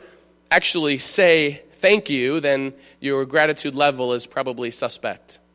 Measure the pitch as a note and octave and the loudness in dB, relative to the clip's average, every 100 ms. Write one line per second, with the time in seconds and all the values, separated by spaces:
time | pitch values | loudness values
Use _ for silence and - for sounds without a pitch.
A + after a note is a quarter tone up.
0 | - _ _ _ _ F3 - F3 D3 C3+ | -8 _ _ _ _ 0 0 -2 0 -2
1 | - - F3+ E3 D3 D3 - - F#3+ G#3 | 0 4 6 6 2 -4 -16 0 2 2
2 | G3+ C#3 B2 D#3 C#3+ C3+ C3+ C3 - _ | 2 -2 0 0 0 0 -2 -10 -20 _
3 | C#3 C3+ C3+ D#3 D#3 D3 D3 C3+ D3 C3 | -4 -2 0 2 2 0 -6 0 0 0
4 | B2 B2 - - C3 A#2+ A#2+ - B2 - | -2 -4 -4 -6 -6 -6 -8 -6 -8 -6
5 | A2+ F#2+ - - _ | -8 -10 -16 -20 _